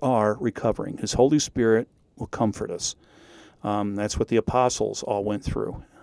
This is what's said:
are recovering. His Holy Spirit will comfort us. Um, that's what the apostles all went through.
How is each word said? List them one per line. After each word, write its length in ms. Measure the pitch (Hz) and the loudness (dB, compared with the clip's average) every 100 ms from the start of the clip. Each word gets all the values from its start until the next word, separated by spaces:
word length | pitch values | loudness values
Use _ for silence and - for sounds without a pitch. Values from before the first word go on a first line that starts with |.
are 340 | 135 120 107 107 | 2 2 2 2
recovering. 580 | 120 - 113 - 101 - | -2 -2 -2 -2 -4 -6
His 160 | 107 | -4
Holy 260 | - 135 151 | 4 6 4
Spirit 480 | - - 113 110 - _ _ - | 0 0 4 4 2 _ _ -14
will 100 | 117 | -12
comfort 440 | - 113 - 98 | -2 -2 0 -8
us. 240 | 85 - - _ - - - - _ | -6 -8 -10 _ -20 -20 -20 -20 _
Um, 320 | 104 104 101 101 | -4 -2 -2 -2
that's 220 | 104 - | -4 -2
what 100 | - | 2
the 100 | 117 | 2
apostles 680 | - 127 123 - 107 101 | 2 2 2 0 -4 -4
all 200 | - 101 | -4 -2
went 200 | 104 104 | -2 -4
through. 400 | - - - 113 - - | -4 -4 -6 -8 -14 -20